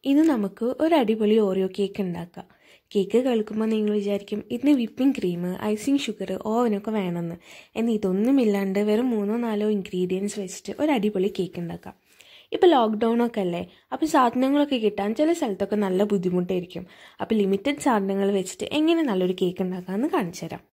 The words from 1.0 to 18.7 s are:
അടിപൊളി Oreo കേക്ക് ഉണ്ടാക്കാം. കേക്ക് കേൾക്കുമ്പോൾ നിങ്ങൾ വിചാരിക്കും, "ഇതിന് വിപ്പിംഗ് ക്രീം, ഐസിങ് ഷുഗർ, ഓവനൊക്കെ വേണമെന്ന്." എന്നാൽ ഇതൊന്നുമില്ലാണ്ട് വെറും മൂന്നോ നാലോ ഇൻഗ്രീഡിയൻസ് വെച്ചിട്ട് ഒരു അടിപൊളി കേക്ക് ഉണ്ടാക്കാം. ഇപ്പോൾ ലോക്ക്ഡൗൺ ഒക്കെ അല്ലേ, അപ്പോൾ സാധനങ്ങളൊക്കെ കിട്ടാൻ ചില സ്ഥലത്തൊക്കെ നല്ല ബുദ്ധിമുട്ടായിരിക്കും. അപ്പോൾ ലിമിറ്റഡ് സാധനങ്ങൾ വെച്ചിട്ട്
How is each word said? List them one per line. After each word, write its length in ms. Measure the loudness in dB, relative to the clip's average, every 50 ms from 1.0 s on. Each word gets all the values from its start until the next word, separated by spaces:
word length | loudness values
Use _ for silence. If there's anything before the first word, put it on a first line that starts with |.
അടിപൊളി 360 | 4 2 2 2 2 4 4 4 4 2
Oreo 200 | 2 0 -2 -2 -2
കേക്ക് 240 | -2 -4 -4 -2 -4 -4
ഉണ്ടാക്കാം. 400 | -4 -4 -8 -10 -12 _ -20 -20 _ _ _ _ _ -20 _ _ _
കേക്ക് 260 | -2 0 0 4 2 2 2
കേൾക്കുമ്പോൾ 420 | 4 0 0 0 -2 -4 -2 0 0 0
നിങ്ങൾ 180 | 0 0 0 0 0
വിചാരിക്കും, 420 | 0 0 -2 -4 -4 -6 -8 -8 -6 -8 -6
"ഇതിന് 180 | 0 2 2 4 4
വിപ്പിംഗ് 340 | 2 -4 -2 2 2 2 2 2
ക്രീം, 260 | -2 -2 -2 -2 -4 -4 -4 -4 -2 -2
ഐസിങ് 320 | -2 -2 0 0 0 0 0
ഷുഗർ, 260 | -4 -6 -8 -6 -6 -6 -6 -4 -2
ഓവനൊക്കെ 380 | 0 2 2 2 0 -2 -2 -4 -2
വേണമെന്ന്." 400 | -2 -2 -2 -2 -4 -4 -6 -8 -12 _ -20 -20 -20 -20 _ _ -4
എന്നാൽ 160 | -2 0 0 0
ഇതൊന്നുമില്ലാണ്ട് 840 | 0 0 0 2 2 2 4 4 4 2 2 0 -2 -2 0 0 0 2
വെറും 200 | 2 2 0 0 0
മൂന്നോ 220 | 0 -2 -2 -2 -2 -2
നാലോ 240 | -4 -2 -2 0 0 0
ഇൻഗ്രീഡിയൻസ് 600 | -2 -4 -4 -4 -4 -2 -2 -2 -4 -4 -4 -6 -8
വെച്ചിട്ട് 320 | -8 -10 -10 -12 _ -12 -4 -2
ഒരു 100 | 0 0 2
അടിപൊളി 340 | 2 0 0 0 0 -2 -2 -2 -4
കേക്ക് 220 | -6 -6 -6 -10
ഉണ്ടാക്കാം. 340 | -10 -10 -10 -12 -14 -18 -20 _ _ _ _ _ -20 -20 -20 -20 -12 _ 0
ഇപ്പോൾ 140 | 4 6 6 6
ലോക്ക്ഡൗൺ 460 | 6 4 2 0 0 0 2 2 2 0 0
ഒക്കെ 140 | 0 -2 -2
അല്ലേ, 160 | -2 -2 -4 -6 -10 -14 _ _ _
അപ്പോൾ 140 | -6 -4 -2 2 4
സാധനങ്ങളൊക്കെ 600 | 4 4 4 2 2 0 2 2 2 2 2 0 0 0
കിട്ടാൻ 260 | 0 0 0 -4 -2 0 2
ചില 100 | 2 2 2 0
സ്ഥലത്തൊക്കെ 400 | -2 -4 -2 -4 -2 -2 0 0 0
നല്ല 180 | 0 2 0 2 2
ബുദ്ധിമുട്ടായിരിക്കും. 720 | 0 0 0 0 0 0 0 0 -4 -4 -4 -6 -12 -14 -14 -14 -20 -20 -20 -20 _ _
അപ്പോൾ 140 | -4 -2 0 0
ലിമിറ്റഡ് 420 | 2 2 0 0 0 -2 -2 0 0 2
സാധനങ്ങൾ 400 | 2 2 0 0 0 0 0 0 0 0
വെച്ചിട്ട് 300 | -2 -4 -8 -10 -8 -4